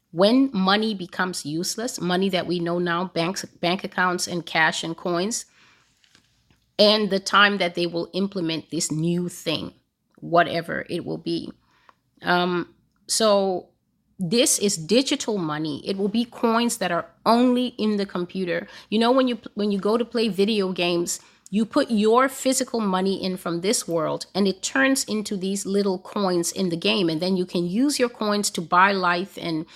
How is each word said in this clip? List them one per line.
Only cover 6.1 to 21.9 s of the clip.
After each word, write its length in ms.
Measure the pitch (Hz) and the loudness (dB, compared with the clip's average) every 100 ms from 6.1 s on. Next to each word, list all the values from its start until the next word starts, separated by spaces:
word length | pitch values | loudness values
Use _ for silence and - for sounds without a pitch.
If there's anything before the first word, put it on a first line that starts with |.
| _ _ _ _ _ _ - | _ _ _ _ _ _ 2
and 320 | 208 220 208 | 4 4 2
the 100 | 190 | -2
time 380 | - 196 202 202 | 0 2 4 2
that 180 | 180 175 | -2 -2
they 120 | 175 | -4
will 220 | 170 170 | -4 -6
implement 560 | 180 196 196 165 160 - | -4 -4 -2 -4 -4 -4
this 220 | 156 - | -6 -4
new 380 | 156 165 175 175 | -2 0 0 -2
thing, 440 | - - 151 - - _ _ _ _ | -6 -6 -4 -6 -14 _ _ _ _
whatever 680 | 156 170 170 165 165 143 - | 0 2 2 -2 -6 -8 -6
it 160 | 175 | -8
will 140 | 147 160 | -6 -8
be. 340 | 170 170 - - _ _ _ _ _ _ | -4 -6 -6 -16 _ _ _ _ _ _
Um, 520 | 175 180 180 175 165 _ _ _ - | -2 0 0 -2 -6 _ _ _ -6
so 640 | - 220 202 196 180 - _ _ _ _ - | 0 4 4 2 -2 -8 _ _ _ _ -8
this 400 | 175 233 302 - | -2 2 2 2
is 180 | 202 165 | 0 -2
digital 640 | 156 233 269 277 - 208 | 2 2 2 -2 -2 -2
money. 480 | 156 151 156 139 - | -2 -4 -4 -6 -6
It 100 | 196 | -2
will 120 | 202 | -2
be 160 | 226 233 | 0 -4
coins 520 | - 233 226 240 - | -2 0 2 0 0
that 140 | 180 | -2
are 160 | 175 - _ - | -2 -4 _ 2
only 420 | 233 254 247 247 - | 4 4 2 0 -2
in 200 | 214 208 | -2 0
the 80 | 196 | -2
computer. 640 | 180 175 190 175 170 - - - | -4 -6 -4 -4 -4 -6 -18 -4
You 100 | 214 | 2
know, 120 | 233 | 4
when 160 | 269 262 | 4 2
you, 120 | 240 - - | 0 -8 -4
when 160 | 208 | 0
you 80 | 196 | 0
go 180 | 196 233 | 0 0
to 80 | 226 | 0
play 220 | 240 226 | 0 0
video 420 | 180 202 214 185 | 2 2 2 0
games, 480 | 185 175 175 175 - - _ - | 0 0 2 0 -6 -10 _ -4
you 140 | 196 220 | -2 2
put 260 | 302 277 | 2 2